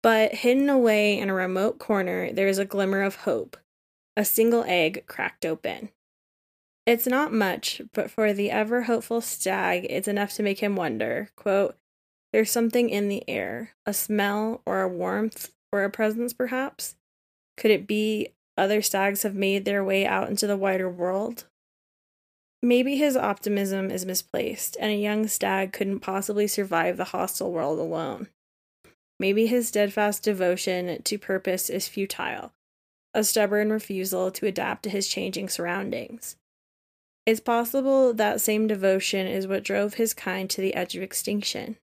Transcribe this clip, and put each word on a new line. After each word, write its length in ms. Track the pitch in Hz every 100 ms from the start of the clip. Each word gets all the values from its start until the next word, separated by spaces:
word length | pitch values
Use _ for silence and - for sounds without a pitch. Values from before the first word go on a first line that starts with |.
But 340 | 226 220 220 -
hidden 340 | 240 262 285
away 500 | 269 233 214 208 202
in 100 | 196
a 40 |
remote 440 | 190 185 185 214 -
corner, 540 | - 202 180 180 180
there 160 | - 196
is 100 | 190
a 80 | 196
glimmer 380 | 202 196 196
of 140 | 196 -
hope. 400 | - 113 - - _ _ _ _ _ -
A 80 |
single 400 | 208 - 226 233
egg 400 | - 180 160 190 -
cracked 380 | - 190 - 165
open. 440 | 160 - - - _ _ _ _ _ _ _ _ _ -
It's 180 | 233 254
not 260 | 254 302
much, 500 | 220 196 - - - -
but 160 | - 208
for 240 | - 214
the 160 | 202 202
ever-hopeful 720 | 214 214 240 233 233 - 233
stag, 640 | 226 - 185 190 180 180 185
it's 180 | 180 190
enough 260 | 202 202
to 100 | -
make 160 | 208 196
him 160 | 208 196
wonder, 540 | 160 110 110 120 208 -
quote, 420 | 208 196 202 - _ _ _ _ _
"There's 160 | 220 220
something 400 | 240 233 240 240
in 180 | 202 202
the 160 | 202 -
air, 460 | 107 90 113 226 _ -
a 80 |
smell 680 | 202 - 214 202 208 220 226 -
or 160 | 190
a 80 | 190
warmth 640 | 175 180 196 220 - - _ _
or 120 | 202
a 80 | 196
presence, 420 | 202 214 220 240
perhaps? 600 | - 254 254 269 - - - _ _ _ _ _ -
Could 140 | 214
it 140 | 202 202
be 440 | 208 214 214 208 _ _ -
other 240 | 190 208
stags 420 | 208 196 196 202
have 120 | 208 196
made 300 | 196 196 196
their 180 | 202
way 220 | 196 196 196
out 240 | 190 -
into 180 | 208 208
the 100 | 196
wider 320 | 196 190 185
world?" 560 | 180 180 190 226 233 - _ _ _ _ _ _ _ _ _ _ _
Maybe 320 | 240 240 262 277
his 200 | 294 262
optimism 760 | 208 196 208 202 196 196 190
is 140 | 185 185
misplaced, 680 | 185 - - - - - -
and 120 | 214
a 40 | 208
young 320 | 208 214 220
stag 440 | - 196 190 190
couldn't 280 | - 196 196
possibly 480 | - 190 196 208 208
survive 500 | - 196 170 175 180
the 80 | 180
hostile 460 | 185 185 - 170
world 280 | 165 147 160
alone. 500 | 160 165 156 98 202 _ _ _ _ _ _ _ _ _
Maybe 260 | 196 202 226
his 220 | 247 233
steadfast 560 | 208 202 208 208 208
devotion 800 | - 196 180 185 - 180 180 170
to 140 | - 208
purpose 500 | - 190 190 185 -
is 180 | 196 -
futile, 640 | - 196 - - - - _ _ _ _ _ _
a 100 | -
stubborn 480 | 214 - 208 208 214
refusal 600 | 214 - 196 190 185 185
to 160 | 190 214
adapt 360 | 190 - -
to 60 | 214
his 180 | 202 196
changing 400 | - 185 180 190
surroundings. 880 | - 170 180 196 135 - 233 - - _ _ _ _ _ _ _ _ -
It's 140 | 226
possible 720 | - 233 233 277 269 269 254
that 280 | 220 208 214
same 240 | 226 214 220
devotion 600 | 202 190 190 - 202 185
is 200 | 190 190
what 160 | 196
drove 300 | 202 202 208
his 220 | 208 226 -
kind 340 | - 190 190
to 100 | -
the 140 | 190
edge 220 | - 180 185
of 80 |
extinction. 760 | 190 - - 208 202 - - 220